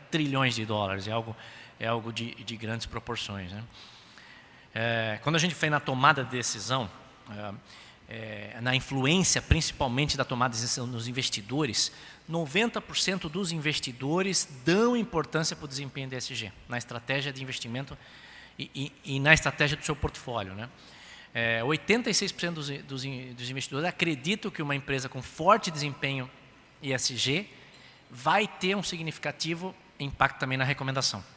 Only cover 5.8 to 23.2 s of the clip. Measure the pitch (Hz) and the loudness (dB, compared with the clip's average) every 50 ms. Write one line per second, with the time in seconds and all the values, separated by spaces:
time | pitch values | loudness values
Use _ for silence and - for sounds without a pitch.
5.8 | - - 131 127 135 147 156 139 127 120 123 123 117 - - 110 98 107 131 135 | 0 0 2 6 6 6 6 6 2 -2 -4 -2 -2 -2 -4 -4 -2 0 0 0
6.8 | 117 90 - - - - - - - - 104 104 104 101 98 - - - - - | 0 -2 -6 -12 -20 -20 -20 -20 -16 -12 -10 -10 -8 -8 -10 -12 -14 -18 -20 -20
7.8 | - - - - - - 113 113 110 110 107 104 104 104 117 113 120 127 127 131 | -20 -20 -20 -20 -16 -14 -12 -10 -10 -10 -10 -10 -10 -12 -10 -2 2 2 4 2
8.8 | - - 135 135 131 139 170 190 180 - - - - - 180 165 151 - - - | 2 0 0 2 4 6 6 6 6 6 4 2 4 4 4 4 4 0 0 0
9.8 | 147 127 117 135 151 143 - 139 127 - 131 120 123 127 117 113 117 113 - 135 | 2 2 4 2 2 2 2 0 0 0 4 4 4 4 2 0 0 0 0 0
10.8 | 120 123 127 113 113 123 123 131 123 - - - 101 101 123 147 156 123 101 - | 0 -2 -4 -4 -4 -2 -2 -2 0 0 -2 -2 -4 -2 0 2 2 2 4 2
11.8 | - - - - - - - - - - 160 170 165 135 139 196 226 233 - 214 | 2 2 0 -8 -16 -18 -20 -18 -10 -4 -2 -2 -2 2 2 2 2 2 0 -2
12.8 | - - 151 - - 185 196 180 - 160 151 185 202 160 170 160 143 156 143 - | -6 -4 -2 0 2 2 0 0 -2 -4 -2 -2 0 0 0 0 0 0 0 0
13.8 | - 139 120 120 131 139 160 180 190 196 175 - - - 147 127 - 160 175 202 | -2 -4 -6 -4 -2 0 2 2 2 4 2 2 2 0 -4 -2 2 4 6 6
14.8 | 226 240 247 240 202 - - 160 147 - - 156 160 - 175 - 160 147 135 135 | 6 6 4 2 0 0 0 -2 -2 2 0 0 0 0 -2 -4 -8 -8 -8 -8
15.8 | 143 131 - 139 135 131 131 123 - - 135 113 110 95 - - - - 120 120 | -8 -8 -8 -8 -8 -6 -6 -6 -6 -6 -6 -6 -6 -8 -10 -14 -10 -6 -6 -6
16.8 | - - 120 117 - - 131 139 139 143 131 131 135 131 123 - - 120 117 131 | -4 -6 -8 -8 -2 0 0 0 0 -2 -4 -6 -8 -8 -6 -6 -6 -6 -6 -6
17.8 | 139 - 143 - - - - - - - - - - - - - 139 - - 139 | -6 -8 -12 -16 -16 -20 -20 -20 -20 -20 -20 -20 -20 -16 -10 -10 -10 -8 -4 -6
18.8 | 139 143 - - - 175 135 139 139 151 160 156 - 147 - - 151 143 151 - | -6 -6 -6 -12 -8 -4 -2 4 10 10 10 10 8 2 2 4 2 2 2 0
19.8 | - - 151 - - 156 - - - 131 120 113 98 95 95 101 113 135 - - | -2 -2 -2 0 -2 -4 -4 -6 -8 -4 -4 -4 -4 -4 -6 -10 -10 -12 -14 -20
20.8 | - - - - - - - - - - - 120 117 113 117 113 117 135 156 151 | -20 -20 -20 -20 -20 -20 -20 -20 -20 -6 -2 0 2 4 4 2 2 2 2 0
21.8 | - - 202 240 233 247 185 - 202 190 - - - 175 170 156 143 143 139 143 | 4 4 2 4 4 2 2 2 2 0 -2 -2 -4 -4 -2 -4 -6 -6 -8 -8
22.8 | 147 143 139 131 127 139 135 123 | -8 -8 -8 -6 -6 -6 -6 -8